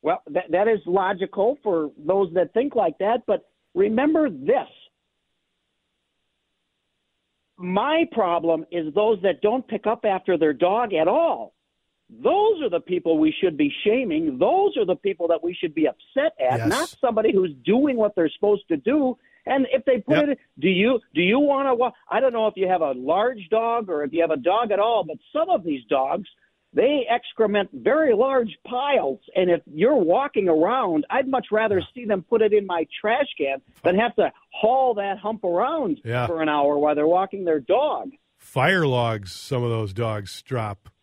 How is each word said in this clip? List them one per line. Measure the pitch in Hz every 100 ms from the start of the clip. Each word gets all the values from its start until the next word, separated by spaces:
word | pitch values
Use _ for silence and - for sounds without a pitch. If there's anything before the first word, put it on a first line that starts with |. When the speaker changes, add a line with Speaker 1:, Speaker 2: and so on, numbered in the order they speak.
Speaker 1:
Well, | 139 175 -
that, | 151 180
that | 170 214
is | 214 165
logical | 185 190 202 185 - 202 285
for | 214 170 151 -
those | 151 196 190 170
that | 165
think | 220 277
like | 240 185 -
that, | 190 247 -
but | 196 _ _ _ -
remember | 202 220 294 320 302
this. | 160 285 269 - - - _ _ _ _ _ _ _ _ _ _ _ _ _ _ _ _ _ _ _ _ _ _ _ _ _ _ _
My | 180 190 254 320 330
problem | 233 190 170 165 160 160
is | 175 156 147
those | 214 214
that | 190 175
don't | 208 247 -
pick | 220 214
up | 220
after | 214 190 - 175
their | 156
dog | 131 175 208 240
at | 175 165
all. | 254 339 165 107 _ _ _ _ _ _
Those | 113 143 359 427 392
are | 269
the | 170
people | - 180 165 160
we | 156 151
should | 185 147
be | 147 - 208
shaming. | 233 247 156 160 127
Those | 185 359 403 -
are | 190
the | 180
people | 196 196 170
that | 165
we | 165
should | 180 175 151
be | 151
upset | - _ - 311 -
at, | 127 120
Speaker 2:
Yes. | 113
Speaker 1:
not | 233 330 -
somebody | 254 220 220
who's | 208 185 139
doing | 123 226 294 247
what | 214 202
they're | 160
supposed | - 202 202 -
to | 160
do. | 196 294 262 240 _ _ -
And | 269 262
if | 262 -
they | 254
put | 202 302
Speaker 2:
Yep. | 294
Speaker 1:
it, | 262 _ -
do | 185
you, | 180 214 254 _
do | 143
you | 180 233
wanna | 285 269 277 247
wa-, | 247 - _
I | 175
don't | 262
know | 233 220
if | 202
you | 185
have | 185
a | 156
large | 127 127 175 226 240 175
dog | 214 233 233 208
or | 156
if | 147
you | 160
have | 165
a | 156
dog | 127 202 233
at | 196
all, | 214 233
but | 165 156 _
some | 294 330
of | 339
these | 170 139 123
dogs, | 143 131 170 196 _ _ _ _
they | - 220 294 226
excrement | 233 - - 220 202 196
very | 269 226 285 311
large | 208 262 269 226 - -
piles. | 247 285 269 143 135 - -
And | 180
if | 170 -
you're | 147 208 285
walking | 165 190 277 - 190
around, | 160 175 254 214 156 147
I'd | 190 254
much | 262 -
rather | 214 220 196
Speaker 2:
Yeah. | -
Speaker 1:
see | - 240
them | 196
put | 165 233
it | 214
in | 208 196
my | 175 160 -
trash | 208 240 277 -
can | 143 135 _ _
than | 160 185
have | 233 -
to | 165 - _
haul | - 214 262 254 214
that | 196 196
hump | 208 220 190
around | 175 247 320 240 151
Speaker 2:
Yeah. | 117 120 120
Speaker 1:
for | 165
an | 156
hour | 147 143 143
while | 151 147
they're | 151
walking | 180 196 196 180
their | 156
dog. | 127 202 294 254 277 - _ _
Speaker 2:
Fire | - - 139 185 156
logs, | 123 117 110 98
some | - - 131
of | 120
those | 113 107
dogs | 95 117 107 98 -
drop. | - 127 107 101 - _